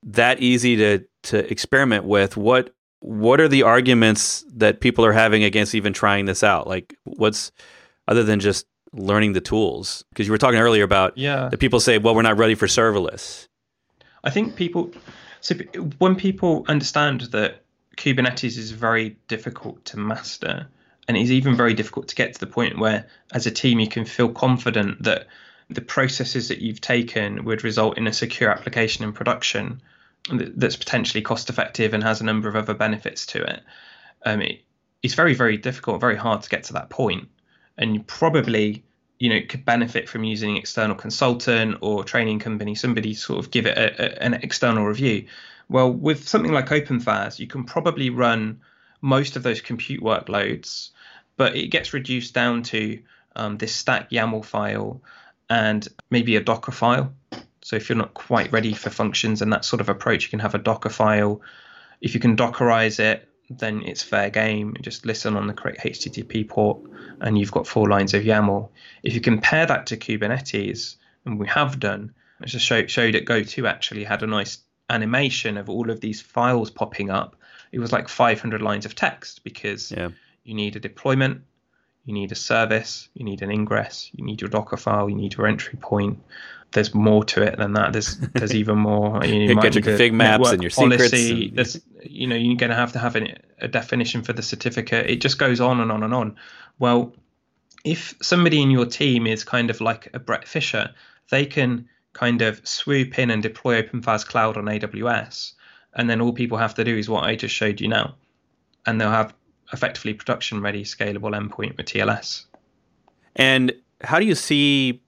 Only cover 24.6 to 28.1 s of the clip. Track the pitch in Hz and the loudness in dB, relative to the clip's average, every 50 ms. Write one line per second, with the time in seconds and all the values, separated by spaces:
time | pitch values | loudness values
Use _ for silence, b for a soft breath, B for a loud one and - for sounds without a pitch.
24.6 | - 123 110 110 104 101 - - - 110 95 - - b b b b b b b | 0 -2 0 0 0 0 -2 -2 0 0 0 0 -2 b b b b b b b
25.6 | b b - - - - - - 131 131 131 - 127 - - 131 113 - - - | b b -10 -10 -10 -6 -2 0 0 0 0 -4 -6 -4 -4 -4 -4 -4 -6 -6
26.6 | 104 113 107 107 - - 123 120 120 117 - 110 107 101 101 104 104 113 113 107 | -6 -8 -8 -8 -2 0 0 0 0 0 -2 -2 -2 -2 -4 -6 -4 -4 -4 -4
27.6 | - 117 107 113 107 110 - - 117 110 | -2 -4 0 2 2 2 2 0 -2 -2